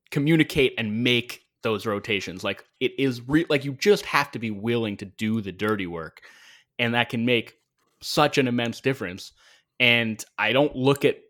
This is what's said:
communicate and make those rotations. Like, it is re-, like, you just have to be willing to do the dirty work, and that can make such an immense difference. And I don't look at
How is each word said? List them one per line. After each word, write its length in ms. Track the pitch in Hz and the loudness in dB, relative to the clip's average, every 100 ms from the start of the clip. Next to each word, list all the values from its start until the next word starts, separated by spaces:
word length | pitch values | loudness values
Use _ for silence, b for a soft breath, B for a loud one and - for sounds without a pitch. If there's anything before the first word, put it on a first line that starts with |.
| - | -6
communicate 640 | 151 143 160 151 156 131 - | -2 4 4 4 2 2 0
and 260 | 110 110 | -4 0
make 440 | 123 123 - - _ _ | 2 2 -2 -10 _ _
those 240 | 113 107 113 | -4 -2 -2
rotations. 580 | 101 104 101 - 90 | -4 -2 -4 -4 -8
Like, 200 | 101 98 - - | -6 -8 -12 -6
it 120 | 127 - | -4 0
is 280 | 135 120 120 | -2 -2 0
re-, 200 | 156 165 | 0 2
like, 160 | 196 | -2
you 80 | 139 | -2
just 320 | 135 208 202 - | 0 2 2 2
have 240 | 143 143 | 0 0
to 60 | 117 | -4
be 120 | 113 | -6
willing 480 | 101 113 117 110 101 | -4 -2 0 -2 -6
to 80 | 95 | -10
do 340 | - 110 113 | -4 -2 -2
the 120 | 98 | -4
dirty 340 | 90 107 107 90 | -4 -2 -2 -4
work, 340 | 85 78 - B B B B B - | -8 -12 -16 B B B B B -4
and 140 | 120 | 0
that 160 | 120 117 | 0 0
can 160 | 117 | 0
make 300 | 117 120 - _ _ _ _ _ | 0 0 -2 _ _ _ _ _
such 360 | - - 147 - | -4 2 2 2
an 100 | 127 | 0
immense 320 | 120 117 - | 0 -2 -2
difference. 520 | 127 - 92 95 - _ b b b - | -4 -2 -6 -10 -16 _ b b b 2
And 420 | 123 117 113 107 - - | 4 4 2 -4 -8 -4
I 140 | 107 | 0
don't 240 | 127 147 127 | 2 2 2
look 280 | 131 139 | 2 4
at 140 | 139 - | 2 0